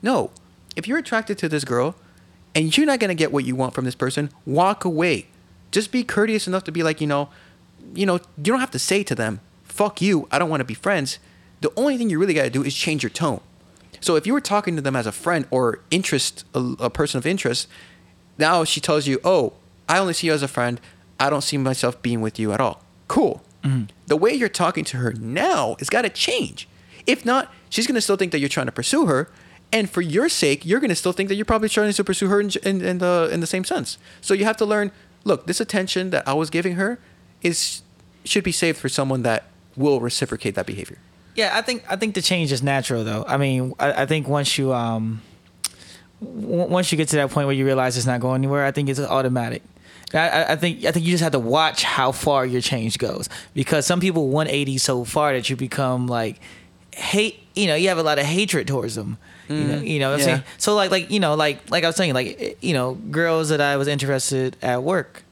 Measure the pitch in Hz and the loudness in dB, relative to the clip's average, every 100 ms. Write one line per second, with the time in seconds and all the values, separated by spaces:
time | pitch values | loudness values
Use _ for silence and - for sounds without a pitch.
0 | 208 247 - - - _ - - 175 294 | 2 0 0 -8 -20 _ -14 -12 -4 -4
1 | 262 226 220 202 165 151 135 120 139 180 | -2 -4 -2 -4 -2 -2 0 0 0 -4
2 | - - - - - - 160 165 302 262 | -20 -20 -20 -20 -4 0 2 4 4 2
3 | 214 170 156 143 127 127 131 - 127 - | 0 2 2 2 0 -2 -2 -2 -4 -2
4 | 127 131 147 - - 139 185 202 185 156 | -2 -2 -4 -6 -2 2 2 2 -2 0
5 | 175 120 - - _ - - 196 214 254 | 2 0 -4 -20 _ -20 -4 -2 0 -2
6 | 247 - 208 214 - 185 185 165 160 156 | -2 0 0 0 -2 -4 -4 -2 0 0
7 | 151 143 143 - - - _ - - - | 0 0 -2 -10 -20 -20 _ -20 -14 -2
8 | 196 175 - - 151 254 254 131 - 196 | 0 0 -4 -4 0 0 -2 -4 0 0
9 | 196 104 110 107 - _ - - 208 - | 0 -2 -2 -4 -12 _ -18 -2 -2 2
10 | 180 175 - 139 170 156 127 110 190 190 | 2 2 0 0 0 0 -4 -4 0 0
11 | 131 - - - - - 151 - 269 262 | 0 -6 -14 -20 -20 -4 -4 0 0 2
12 | 226 160 196 151 131 127 135 - - 156 | 0 2 2 2 2 0 -2 -2 -2 0
13 | 120 - 160 107 - - - - - - | -2 -2 -2 -2 -8 -20 -20 -20 -20 -8
14 | - 160 180 277 - 202 202 160 139 131 | 2 2 4 0 2 0 0 -2 -2 -2
15 | 110 - - 170 131 131 120 107 - 170 | -2 -4 0 0 0 2 2 2 0 -2
16 | 185 139 - - - 131 123 127 120 - | 0 0 -2 -6 -6 -4 -4 -2 -4 0
17 | 147 131 147 190 - 123 - - - - | -2 0 -2 -2 -2 -4 -6 -14 -20 -20
18 | - _ _ - 156 175 160 - - 151 | -20 _ _ 0 4 4 2 -2 2 2
19 | 143 127 170 185 120 - _ _ - 170 | 2 0 4 4 2 -4 _ _ 0 2
20 | 190 165 170 151 139 - 120 120 - - | 2 0 0 0 0 0 -2 -2 -10 -20
21 | _ _ 135 147 - 143 131 127 123 123 | _ _ 0 2 -2 0 0 0 -2 -2
22 | 123 117 110 - 107 104 123 - - _ | -2 0 -2 -2 -2 2 0 -2 -18 _
23 | _ - 214 - - _ 139 131 107 - | _ 2 2 0 -12 _ -2 -2 -4 -10
24 | - 151 202 277 233 - 175 170 151 127 | -2 2 4 2 -2 0 0 0 -4 -2
25 | 123 110 113 143 320 339 120 - - 214 | -4 -4 -6 -2 0 2 0 -4 -2 0
26 | 226 - - 240 104 - - - - - | 0 -2 -2 -2 -4 -8 -18 -20 -20 -6
27 | - 247 233 262 - - - - 233 247 | 0 0 2 0 -2 -12 -6 -4 0 0
28 | - 196 185 160 139 - 127 - - 285 | 2 0 0 0 -2 -2 -4 -4 0 2
29 | 262 135 165 - - - _ 226 202 - | 4 2 0 -10 -20 -20 _ 0 0 -2
30 | 170 160 320 - 147 139 165 220 262 170 | 0 2 2 2 2 2 0 0 2 0
31 | 180 180 196 202 214 220 214 220 208 202 | 0 -2 -2 -2 0 0 2 2 2 0
32 | 196 190 196 202 208 185 196 190 180 180 | -2 0 2 2 2 -2 -2 0 -2 0
33 | 180 175 165 165 165 185 185 359 - - | 2 2 2 0 -2 -4 -2 -4 -4 -10
34 | - - - 202 208 226 208 208 208 - | -16 -12 -2 2 2 0 0 0 0 -6
35 | - _ 208 147 - 175 - 208 185 185 | -20 _ -2 -2 0 -4 -2 -2 -2 -2
36 | 185 - - 143 160 160 180 175 196 240 | 0 -2 0 -2 0 -2 -2 -2 -2 -4
37 | - - - _ 170 160 - - - _ | -12 -20 -20 _ -2 -2 -4 -6 -14 _
38 | - - - 208 185 170 170 156 135 - | -20 -18 -2 -2 0 0 0 0 -2 -2
39 | 135 131 120 110 - _ _ - 143 135 | 0 0 2 0 -2 _ _ 0 2 4
40 | 120 - 135 110 - 98 90 101 - - | 2 -2 -2 -2 -4 -2 -4 -8 -12 -16
41 | _ _ - - 208 202 226 240 - 196 | _ _ -10 -2 0 0 -2 -6 -4 -2
42 | 220 202 - 185 156 135 139 139 123 120 | -2 -2 0 0 0 0 2 0 0 -2
43 | 110 107 - 135 139 131 127 - 143 - | -2 -4 -2 0 2 0 -2 0 0 0
44 | 135 156 135 143 139 - 135 127 117 113 | 0 0 0 0 0 0 0 0 0 -2
45 | 110 110 - - _ _ - - - - | -2 -6 -10 -20 _ _ -14 -12 -20 -20
46 | - _ 214 247 208 170 180 180 180 156 | -20 _ -14 -10 -4 -2 0 0 0 0
47 | 151 151 139 151 139 139 135 131 127 123 | 2 2 2 0 0 0 2 2 2 0
48 | 123 123 123 131 135 143 139 135 143 135 | 0 0 0 0 0 0 0 0 -2 -2
49 | 143 135 131 127 117 123 - - - - | 0 0 2 0 -2 -6 -12 -20 -20 -20
50 | - 160 165 151 160 156 170 165 - 156 | -4 0 2 2 0 0 0 0 0 0
51 | 165 175 160 139 113 143 156 - - - | 2 2 2 0 2 2 2 0 -2 2
52 | 131 131 - 139 131 123 - 127 113 - | 0 0 0 2 2 -2 -2 -2 -2 -2
53 | 117 - - - - - 135 156 135 180 | -4 -4 -8 -12 -10 -4 0 0 2 2
54 | 185 165 139 143 156 143 139 135 - 127 | 2 2 2 2 0 -2 -2 -2 0 -2
55 | 120 - 147 131 113 131 131 - 131 127 | -2 0 2 0 -2 -4 -4 -2 0 0
56 | 123 120 110 101 - - - _ _ - | 0 -2 -2 -6 -18 -20 -20 _ _ -10
57 | - 196 220 - - - 202 151 185 175 | -2 0 0 -4 -10 -2 0 2 2 2
58 | 160 143 143 175 208 165 95 135 107 113 | 2 2 2 0 0 0 0 -2 -2 -6
59 | 104 113 - - - 151 147 147 143 147 | -8 -10 -12 -20 -8 -2 0 -2 -2 0
60 | 135 143 139 131 - - - 208 190 190 | 0 2 2 2 -2 -4 2 2 4 0
61 | 165 208 170 151 151 143 - 175 170 165 | 0 0 2 2 2 0 -2 0 0 2
62 | 180 131 123 - - - - 143 127 127 | 2 2 -2 -4 -8 -4 -2 0 0 -4
63 | - 147 170 160 156 151 143 143 139 143 | -4 0 2 2 2 2 2 2 0 0
64 | 139 135 - 135 131 - 123 123 139 185 | 0 0 0 0 -2 -2 -2 0 0 -2
65 | - - - | -2 -12 -20